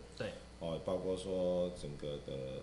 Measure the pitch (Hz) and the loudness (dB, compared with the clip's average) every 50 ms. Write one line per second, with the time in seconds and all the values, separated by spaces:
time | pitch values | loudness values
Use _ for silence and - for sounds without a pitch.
0 | - - - - 120 101 85 - - - - - 85 82 80 87 - 98 92 90 | -8 -8 -6 -4 -4 -4 -4 -8 -10 -14 -8 -4 -2 0 0 0 2 2 2 2
1 | 92 92 92 90 90 95 92 90 90 90 90 90 90 90 87 - 78 73 71 71 | 2 2 0 0 0 0 2 4 6 6 6 6 4 2 0 -2 -6 -6 -6 -4
2 | 73 73 73 71 69 - 67 67 67 67 67 65 | -4 -4 -4 -4 -4 -4 -4 -4 -4 -4 -4 -6